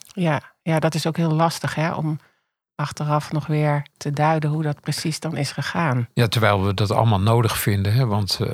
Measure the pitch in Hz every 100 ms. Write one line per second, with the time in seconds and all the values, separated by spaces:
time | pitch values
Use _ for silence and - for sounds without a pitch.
0 | - - 170 143 - _ - 160 160 160
1 | 160 156 170 156 165 - - - 160 -
2 | 156 151 _ _ _ _ _ - 147 -
3 | 151 151 - 156 147 151 151 147 143 -
4 | 147 143 151 160 151 156 151 143 - 143
5 | 165 151 156 139 139 - 139 175 165 127
6 | 117 - 117 - 107 101 98 98 101 -
7 | 113 98 104 117 120 - - 101 98 117
8 | 123 104 98 - -